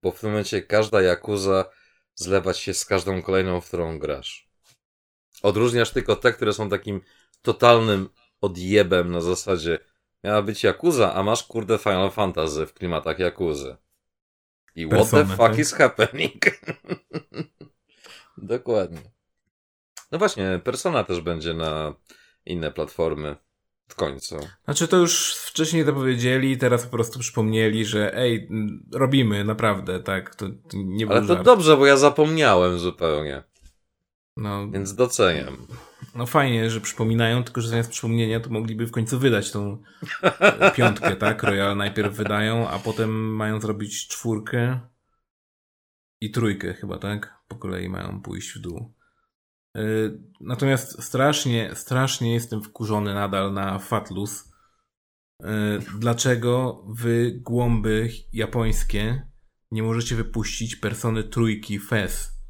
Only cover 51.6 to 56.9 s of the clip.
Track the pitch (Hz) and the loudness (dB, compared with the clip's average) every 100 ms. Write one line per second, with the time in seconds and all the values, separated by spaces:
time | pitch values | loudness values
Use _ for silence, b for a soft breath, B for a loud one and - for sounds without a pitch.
51.6 | 107 - - 127 131 - 120 117 117 110 | -2 -8 -4 0 0 0 0 0 -2 -8
52.6 | 107 - 107 107 104 101 101 98 98 98 | -10 -8 -2 0 0 -2 -2 0 -2 -2
53.6 | 98 95 - 110 104 92 104 - - _ | -4 -4 -2 -4 -4 -8 -8 -10 -18 _
54.6 | _ _ _ _ _ _ _ _ 87 107 | _ _ _ _ _ _ _ _ -6 -4
55.6 | 104 104 104 101 117 117 131 123 120 120 | -2 -2 -6 -4 -2 0 2 2 2 0
56.6 | 131 - 98 | -2 -6 -12